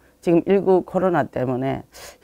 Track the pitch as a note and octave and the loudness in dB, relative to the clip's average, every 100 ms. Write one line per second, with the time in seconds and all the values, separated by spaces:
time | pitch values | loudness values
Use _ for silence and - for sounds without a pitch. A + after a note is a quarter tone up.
0 | _ _ F3+ E3+ E3+ G3 F#3 F#3 E3+ F#3 | _ _ 0 2 2 2 2 2 0 -2
1 | F#3 E3 A#2 - B2+ B2+ C3+ B2+ - - | 0 0 -2 -4 -4 -4 -4 -6 -10 -20
2 | - - | -20 -4